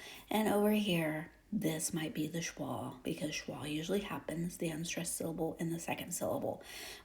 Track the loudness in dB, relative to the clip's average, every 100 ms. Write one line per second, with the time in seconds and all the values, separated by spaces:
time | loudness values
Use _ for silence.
0 | -14 -14 -2 2 4 6 6 6 6 4
1 | 4 0 -4 -10 -4 0 2 2 0 0
2 | -2 0 -2 0 -4 -4 -4 -2 -4 -4
3 | -4 -2 0 -2 -4 -6 -2 -2 2 2
4 | 2 -4 -4 -2 -2 0 -2 0 -2 -2
5 | -2 -2 -2 0 -2 0 0 0 -2 -4
6 | -4 -2 0 2 0 -2 -6 -10 -10 -10